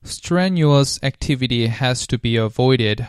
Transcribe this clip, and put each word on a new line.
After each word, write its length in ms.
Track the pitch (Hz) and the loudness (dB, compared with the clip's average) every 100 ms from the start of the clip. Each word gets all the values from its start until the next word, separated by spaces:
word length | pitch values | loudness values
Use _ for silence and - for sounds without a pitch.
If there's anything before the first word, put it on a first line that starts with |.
Strenuous 960 | - - - 175 185 180 151 143 139 - | -14 -14 -4 0 0 2 4 4 2 -2
activity 640 | 139 - - 139 127 120 113 | -6 -6 -4 -2 0 0 -2
has 400 | 117 131 127 - | 0 -2 -2 -4
to 100 | 123 | -4
be 200 | 123 113 | 0 0
avoided 680 | 110 - 127 131 110 107 | -2 0 2 4 2 -2